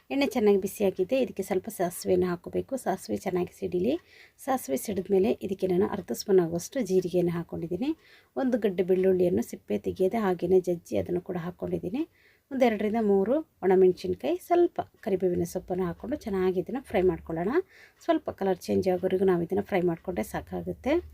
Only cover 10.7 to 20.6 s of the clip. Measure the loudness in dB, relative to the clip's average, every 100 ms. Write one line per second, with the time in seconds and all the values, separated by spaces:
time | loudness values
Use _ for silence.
10.7 | -2 -4 -4 -2 -4 -4 -8 -8 -8 -6
11.7 | -6 -4 -4 -6 _ _ _ -8 2 2
12.7 | 2 0 0 4 4 4 0 -4 _ 4
13.7 | 6 6 4 -4 -4 -4 -4 2 2 2
14.7 | 0 -8 _ -4 0 0 0 -2 -6 -4
15.7 | -4 -4 -6 -8 -8 -4 0 0 0 -4
16.7 | -8 -4 0 2 0 -4 -4 -2 -2 -2
17.7 | -10 -20 _ 0 0 -2 -2 -2 -2 -2
18.7 | 0 0 0 0 2 2 2 0 -2 -2
19.7 | 0 0 -2 -6 -6 -6 -8 -8 -8